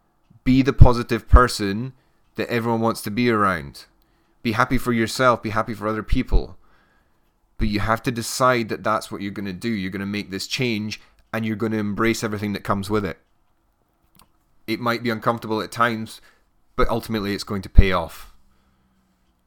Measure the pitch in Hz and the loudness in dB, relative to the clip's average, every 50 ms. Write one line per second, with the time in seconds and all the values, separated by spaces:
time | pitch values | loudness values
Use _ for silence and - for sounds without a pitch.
0 | _ _ _ _ _ _ - _ - 131 127 135 131 135 - - - 127 117 120 | _ _ _ _ _ _ -20 _ 0 2 4 4 4 4 10 10 10 10 10 6
1 | 117 - 117 107 - - - 123 123 117 - - 104 98 98 110 127 131 - _ | 0 -2 -4 -4 4 6 8 8 8 4 2 -2 -4 -4 -4 -4 -8 -10 -14 _
2 | _ _ _ _ _ _ _ - 101 - 120 117 113 120 117 113 113 113 107 - | _ _ _ _ _ _ _ -8 -4 -4 -2 -2 -2 -2 -2 0 0 -2 -2 -4
3 | - 110 101 120 123 120 113 107 101 95 90 78 67 71 - - - - _ _ | -6 -6 -2 0 2 2 2 2 2 2 0 -2 -6 -12 -16 -20 -20 -20 _ _
4 | _ _ _ _ _ _ _ _ - 120 110 117 127 - 135 120 - 123 120 113 | _ _ _ _ _ _ _ _ -6 -2 0 0 0 0 0 0 0 0 0 0
5 | 113 107 - - 131 127 117 - - 110 101 113 113 123 110 101 101 107 110 107 | 0 -2 0 2 2 2 2 2 -2 -4 -4 -4 -4 -4 -8 -6 -6 -4 -4 -6
6 | 101 - - 131 123 - - - 62 - - - _ _ _ _ _ _ _ _ | -2 0 0 0 2 2 2 2 2 -2 -10 -20 _ _ _ _ _ _ _ _
7 | _ _ _ _ _ _ _ _ _ _ _ - 113 107 104 98 101 110 113 113 | _ _ _ _ _ _ _ _ _ _ _ -4 -4 -2 -2 -2 0 -2 -2 -2
8 | - 139 120 117 113 - - - 131 127 127 120 113 101 110 - 98 107 110 - | -2 -4 -6 -4 -6 -6 -4 0 2 2 2 0 -2 -4 -8 -6 -4 -4 -4 -4
9 | - - 110 82 101 101 98 104 98 101 90 90 - 117 113 101 92 95 95 98 | -4 -8 -10 -10 -10 -10 -8 -8 -10 -10 -8 -8 -6 -6 -4 -4 -6 -6 -6 -8
10 | 98 98 104 104 95 80 95 95 - - - - 131 120 113 104 107 107 - - | -6 -6 -6 -8 -8 -8 -10 -10 -8 -8 -6 -4 -2 -2 -2 -4 -6 -8 -10 -14
11 | - _ _ _ _ _ - 113 113 110 110 101 113 110 110 110 104 104 101 101 | -16 _ _ _ _ _ -8 -6 -4 -4 -4 -4 -4 -2 -2 -2 -4 -4 -2 0
12 | 113 113 113 - 120 107 107 101 104 104 101 95 - - 104 101 92 101 107 107 | 0 0 0 0 -4 -6 -4 -6 -4 -6 -6 -4 -4 -4 -4 -4 -2 -2 -2 -2
13 | 101 85 - - _ _ _ _ _ _ _ _ _ _ _ _ _ _ _ _ | -2 -4 -8 -12 _ _ _ _ _ _ _ _ _ _ _ _ _ _ _ _
14 | _ _ _ _ _ _ _ _ _ _ _ _ _ - 110 92 120 117 117 104 | _ _ _ _ _ _ _ _ _ _ _ _ _ -8 -6 -4 -4 -4 -4 -2
15 | 120 120 110 107 - 120 120 117 - 107 110 107 90 - - 117 117 120 113 110 | -4 -4 -4 -2 -2 -2 -2 -2 -4 -4 -4 -4 -4 -6 -2 0 0 0 0 -4
16 | 113 110 - - - - _ _ _ _ _ _ _ _ _ - - - 117 117 | -8 -12 -14 -18 -20 -20 _ _ _ _ _ _ _ _ _ 0 0 0 0 -2
17 | - - 110 107 98 101 101 95 - - 104 98 92 - - - 101 95 92 87 | -4 -4 -4 -4 -2 -4 -4 -6 -6 -8 -8 -8 -8 6 8 8 8 8 4 0
18 | 82 78 - - - - - - _ _ _ _ _ _ _ _ _ _ _ _ | -2 -6 -10 -16 -20 -20 -20 -20 _ _ _ _ _ _ _ _ _ _ _ _
19 | _ _ _ _ _ _ _ _ _ | _ _ _ _ _ _ _ _ _